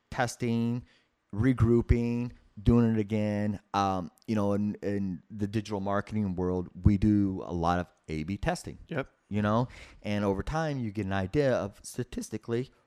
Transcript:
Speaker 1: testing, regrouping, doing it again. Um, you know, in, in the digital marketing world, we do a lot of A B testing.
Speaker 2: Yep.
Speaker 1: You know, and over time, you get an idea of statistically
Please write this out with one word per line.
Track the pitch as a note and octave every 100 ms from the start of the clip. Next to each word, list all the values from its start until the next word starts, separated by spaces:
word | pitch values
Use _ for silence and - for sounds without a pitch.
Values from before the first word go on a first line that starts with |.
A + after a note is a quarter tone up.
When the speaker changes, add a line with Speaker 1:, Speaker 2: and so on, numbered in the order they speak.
| -
Speaker 1:
testing, | - A#2+ - A#2+ A#2 A#2 A#2+ - _ _ _ _
regrouping, | G2 B2+ A#2+ A2+ A#2 A#2 A#2+ A#2+ A#2+ A#2+ - _ -
doing | G2+ A#2+ A#2
it | A2+
again. | G2+ G#2+ G#2 G#2 G#2 G2+ _
Um, | G2+ G2 F#2+ E2 _ -
you | G#2+
know, | G2+
in, | G2+ G#2 -
in | F#2+ G2+ F#2+ F2+ -
the | G#2+ G2+
digital | A2 G#2 G#2
marketing | G2 G2+ - G#2+ G2+ F2
world, | F2+ F2+ F2+ -
we | G2 G2+
do | G#2+ G#2 G2 F#2+ G#1+
a |
lot | F2 E2 F2+
of | F2 _ -
A | D#2
B | D#2 G2+
testing. | - F3 - - -
Speaker 2:
Yep. | D3 C#3 _ -
Speaker 1:
You | G2+
know, | G#2 A2 B2+ - - -
and | G#2 G#2 G2+
over | G2
time, | - D#3 D#3 C#3
you | A2+
get | G2+ F#2+
an |
idea | G2 F#2+ D3 C#3
of | G#2+ G2+ -
statistically | - - A#2+ - - G#2+ - A#2 C3+ _